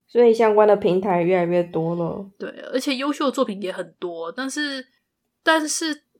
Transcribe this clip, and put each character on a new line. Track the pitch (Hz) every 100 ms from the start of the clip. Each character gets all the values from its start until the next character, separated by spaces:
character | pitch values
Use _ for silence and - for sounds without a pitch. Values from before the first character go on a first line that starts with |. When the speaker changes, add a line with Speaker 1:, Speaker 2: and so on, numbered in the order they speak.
| _
Speaker 1:
所 | 233
以 | 240
相 | 226 220
关 | 208 208
的 | 202
平 | 202 180
台 | 202 175
越 | 170 185
来 |
越 | 170 175
多 | 175 175 165 175
了。 | 170 - 196 _
Speaker 2:
对， | 190 - -
而 | 262
且 | 294
优 | 254 285
秀 | 285
的 | 285
作 | 262
品 | 233 196
也 | 185
很 | 185 165 _
多， | 180 165 165
但 | 170 269
是， | 269 294 269 254 _ _ _ _ _
但 | - 320 208
是 | - 226 202 _